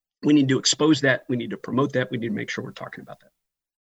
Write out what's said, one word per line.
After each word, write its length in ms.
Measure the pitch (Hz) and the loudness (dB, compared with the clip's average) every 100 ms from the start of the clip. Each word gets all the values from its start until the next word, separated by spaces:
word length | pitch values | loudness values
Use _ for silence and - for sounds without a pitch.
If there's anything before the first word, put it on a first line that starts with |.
| _ _ | _ _
We 100 | 147 | 4
need 160 | 151 135 | 4 4
to 100 | 131 | 2
expose 420 | - - 151 147 | 0 0 2 4
that. 240 | 135 123 - | 4 2 0
We 80 | 123 | -4
need 140 | 113 | -4
to 60 | 101 | -10
promote 360 | - 120 139 | -4 0 0
that. 180 | 131 127 | 0 -2
We 40 | 123 | -4
need 100 | 117 | -4
to 40 | |
make 160 | 107 117 | -6 -6
sure 140 | - | -8
we're 80 | - | -10
talking 320 | - - - | -12 -14 -14
about 160 | - - | -18 -20
that. 100 | _ _ _ _ _ _ | _ _ _ _ _ _